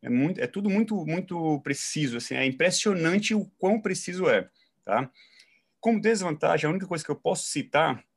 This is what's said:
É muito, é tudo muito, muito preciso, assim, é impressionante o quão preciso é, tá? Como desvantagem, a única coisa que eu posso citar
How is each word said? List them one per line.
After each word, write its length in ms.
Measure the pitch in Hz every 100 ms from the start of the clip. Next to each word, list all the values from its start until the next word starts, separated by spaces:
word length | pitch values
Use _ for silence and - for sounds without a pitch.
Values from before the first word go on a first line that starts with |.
É 80 | 123
muito, 280 | 123 143 185
é 80 | 123
tudo 220 | - 208
muito, 360 | 196 226 214 156
muito 520 | 165 185 175 160 147
preciso, 580 | 139 139 - - 147 120
assim, 160 | 120
é 100 | 127
impressionante 880 | 131 131 170 175 220 185 160 190 214
o 120 | 214 - _
quão 220 | 185 220
preciso 480 | 214 180 - 180 180
é, 200 | 110 92 _ _ _
tá? 260 | - 104 131 _ _ _ _ _ _ _
Como 200 | 226 220
desvantagem, 680 | 214 226 180 151 165 170 151
a 40 |
única 160 | 180 185
coisa 160 | 170
que 80 | -
eu 60 | 147
posso 300 | 165 180 -
citar 580 | 151 - 143 160 120 -